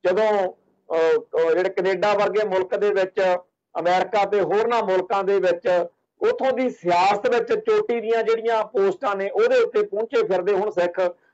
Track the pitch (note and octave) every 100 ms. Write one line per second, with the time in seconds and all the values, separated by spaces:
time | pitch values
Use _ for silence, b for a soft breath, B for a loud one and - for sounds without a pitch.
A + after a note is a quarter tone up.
0 | F#3 F#3 A3 G#3 F#3 - _ _ _ E3
1 | D#3+ D#3 - E3 E3 D#3+ F#3 G3 F#3+ F#3
2 | G#3 G3+ G3+ G3 G#3+ F#3 F#3 G#3+ G#3 G3
3 | F#3 - F#3 F3+ - _ _ - E3+ F#3
4 | F3+ G#3+ G3 G3+ E3 G3+ A3+ A#3 G3 F#3
5 | F3+ - F#3 G3 F3+ E3+ F#3+ F3+ - _
6 | _ _ - B4+ C4 A#3 B3+ - F3 F3
7 | F#3+ G3+ - A#3 - G#3+ - G#3+ G#3+ A#3
8 | G#3+ A3+ G#3+ A3+ A3+ A3 G#3+ G#3 G3 F#3
9 | G#3 G3 G3 G3 A#3 B3+ A3+ G#3+ G#3 G3+
10 | A3+ C4+ G#3+ F#3 F3+ F#3+ G#3+ F3+ F3 F3
11 | F3+ F3 b